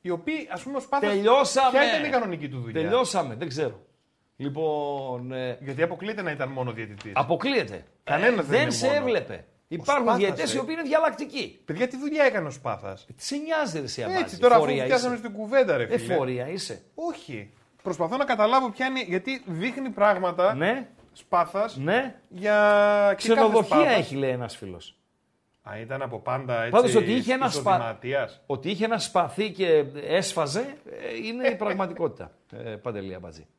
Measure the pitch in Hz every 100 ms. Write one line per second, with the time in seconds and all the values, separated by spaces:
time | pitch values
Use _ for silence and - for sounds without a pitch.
0 | 175 175 170 311 - 180 - 277 262 277
1 | 208 202 208 254 269 254 269 254 285 214
2 | 294 262 220 165 143 131 117 117 160 233
3 | 247 196 147 110 160 131 143 - _ _
4 | _ _ _ _ 139 139 160 151 143 143
5 | 135 123 123 131 127 120 139 135 165 170
6 | 196 208 180 147 135 135 123 113 110 101
7 | 107 101 131 165 254 269 127 95 - _
8 | - 147 214 233 143 208 302 - 254 294
9 | 254 208 - 92 - _ _ 165 - 277
10 | 233 185 196 - 294 - 254 320 294 311
11 | 320 226 285 269 190 - _ 151 247 254
12 | 285 302 277 214 156 123 131 101 101 95
13 | - - - 285 311 311 285 160 135 -
14 | 120 370 330 - 247 240 - 269 262 254
15 | 247 240 220 202 214 269 226 143 117 233
16 | 117 175 127 127 127 185 - 101 _ -
17 | 339 - - 117 101 _ _ _ - 160
18 | 170 247 277 226 214 262 254 202 262 262
19 | 208 180 214 262 190 165 220 240 262 202
20 | 208 190 185 170 196 208 170 254 240 _
21 | _ - - 180 170 196 220 131 139 220
22 | 269 196 _ 180 208 208 208 208 208 208
23 | 202 196 - 226 226 220 202 160 320 -
24 | 131 135 135 123 120 - 98 87 - _
25 | _ _ _ _ _ _ - 104 113 131
26 | 135 117 - 127 131 120 113 185 247 214
27 | 175 240 220 262 262 151 131 185 117 110
28 | 123 139 120 - _ 135 135 202 220 226
29 | - 190 165 - 214 175 185 156 135 139
30 | 143 165 - - 147 156 269 277 - -
31 | - 226 214 233 262 214 208 190 185 170
32 | 165 - 85 _ _ 110 117 107 120 104
33 | 95 92 87 80 76